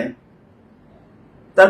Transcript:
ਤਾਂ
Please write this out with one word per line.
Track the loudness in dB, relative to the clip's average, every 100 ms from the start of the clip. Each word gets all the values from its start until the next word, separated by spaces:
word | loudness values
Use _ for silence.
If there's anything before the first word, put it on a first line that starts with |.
| -6 -14 _ _ _ _ _ _ _ -20 -20 -20 -20 -20 -6
ਤਾਂ | -2